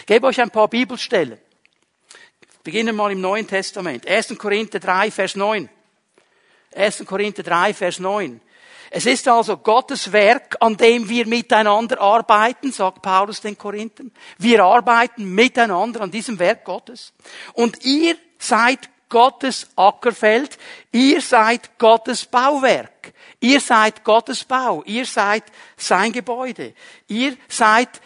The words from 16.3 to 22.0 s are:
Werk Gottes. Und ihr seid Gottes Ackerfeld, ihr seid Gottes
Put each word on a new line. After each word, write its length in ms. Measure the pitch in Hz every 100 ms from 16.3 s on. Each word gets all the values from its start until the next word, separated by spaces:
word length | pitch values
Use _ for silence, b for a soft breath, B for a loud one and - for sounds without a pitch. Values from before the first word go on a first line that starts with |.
| 196
Werk 240 | 180 226
Gottes. 480 | - 190 - - - _ B B B
Und 320 | - 233 -
ihr 320 | 254 294 330 330 _ _
seid 520 | - 220 240 262 - _ -
Gottes 580 | 196 254 - 262 - - -
Ackerfeld, 840 | 190 - 247 208 214 226 285 - B B B
ihr 300 | 226 269 302
seid 560 | - 240 220 240 - -
Gottes 480 | 226 226